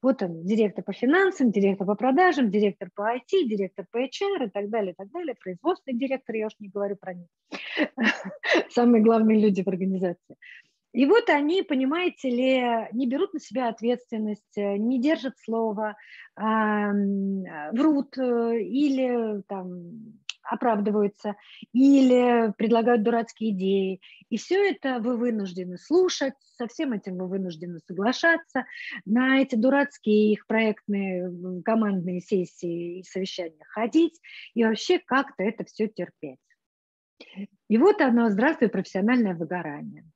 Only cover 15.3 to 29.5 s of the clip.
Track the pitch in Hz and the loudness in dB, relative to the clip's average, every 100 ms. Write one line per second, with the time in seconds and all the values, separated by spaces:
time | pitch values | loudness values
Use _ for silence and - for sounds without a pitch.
15.3 | - - 226 226 208 214 202 - - - | -10 -6 -4 -2 -4 -6 -8 -20 -20 -20
16.3 | - 214 220 214 208 208 202 196 202 196 | -6 -2 2 2 0 0 0 0 0 -2
17.3 | 196 180 160 151 226 311 277 277 - 254 | -4 -6 -10 -6 0 2 2 -2 -4 -2
18.3 | 233 233 233 180 247 294 262 262 247 226 | 0 0 -2 -2 0 0 2 0 0 -2
19.3 | 208 190 196 185 180 175 156 - - _ | -6 -8 -10 -10 -12 -14 -16 -20 -20 _
20.3 | - - - 247 214 208 208 202 - 208 | -16 -8 -4 0 0 0 0 0 -2 -10
21.3 | 202 - - - 233 269 277 262 247 247 | -10 -14 -20 -6 4 6 8 6 6 6
22.3 | 240 226 202 220 233 233 240 214 226 233 | 4 2 0 2 2 4 2 2 0 -2
23.3 | - 220 190 190 196 190 185 - - _ | -6 -4 -2 0 0 0 -4 -12 -20 _
24.3 | 220 - 370 403 320 269 247 220 247 240 | -8 -2 0 2 0 -4 -2 -2 -2 0
25.3 | 220 196 180 180 180 - 330 370 - 277 | -2 -4 -6 -10 -12 0 2 2 0 -4
26.3 | 262 _ _ 233 - 311 208 196 180 185 | -6 _ _ -12 -6 -4 -4 -6 -8 -6
27.3 | 196 185 160 175 170 _ 180 202 262 330 | -4 -6 -8 -12 -14 _ -4 -2 0 2
28.3 | 330 - 262 - - - 208 - 226 262 | 0 -2 -8 -8 -12 -14 -14 -2 0 4
29.3 | 269 269 | 2 2